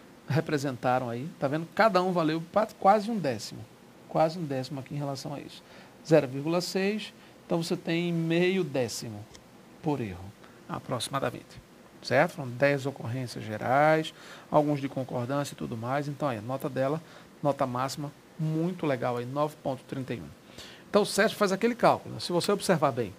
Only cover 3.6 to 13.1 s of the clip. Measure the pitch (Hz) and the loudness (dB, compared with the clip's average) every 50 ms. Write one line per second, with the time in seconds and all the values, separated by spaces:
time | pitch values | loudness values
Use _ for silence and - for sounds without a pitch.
3.6 | 110 - - - - - - - - - - 156 156 165 160 185 165 139 139 131 | -16 -18 -20 -20 -20 -20 -20 -20 -12 -4 0 2 2 2 2 -2 -6 -4 -4 -4
4.6 | 127 - 151 135 123 - 147 147 143 139 139 131 - 147 143 - - - - - | -4 -6 -8 -10 -10 -8 -6 -6 -4 -4 -6 -6 -8 -8 -10 -10 -10 -14 -16 -18
5.6 | - - - - - - - - - - 160 151 139 123 131 143 143 160 170 180 | -20 -20 -20 -20 -20 -20 -20 -8 2 6 6 6 6 4 -4 -4 -2 0 0 0
6.6 | 175 - - 190 190 202 214 208 214 - - - - - - - - - 180 170 | 0 -2 -2 -2 -2 -2 -2 -4 -6 -10 -14 -18 -20 -20 -20 -14 -6 -2 -2 -2
7.6 | 165 - 180 170 - 165 165 170 175 175 170 165 165 165 165 175 180 180 190 190 | 0 -2 -4 -4 -2 -2 -2 0 0 0 0 0 0 2 4 4 4 4 4 2
8.6 | 175 143 131 135 120 104 - - 139 117 107 104 107 - - - - - - - | 0 0 0 -2 -2 -2 -4 -8 -10 -10 -10 -12 -14 -16 -20 -20 -20 -20 -20 -20
9.6 | - - - - - 156 143 131 117 98 87 90 92 101 - - - - - - | -20 -20 -14 -6 -4 -2 -2 -2 -4 -6 -8 -10 -14 -16 -18 -20 -20 -20 -20 -20
10.6 | - - 170 127 - - 127 120 - - 139 135 135 123 - - - - - - | -12 -10 -10 -8 -6 -4 -4 -4 -4 -4 -4 -2 -2 -2 -4 -6 -16 -16 -20 -20
11.6 | - - - - - - - - - - 120 135 165 180 - 160 135 123 120 123 | -20 -20 -20 -20 -20 -20 -20 -12 -4 2 4 4 4 4 0 -6 -8 -6 -2 2
12.6 | 139 143 143 139 127 139 123 - - 117 | 2 2 2 2 -2 -4 -6 -6 -8 -6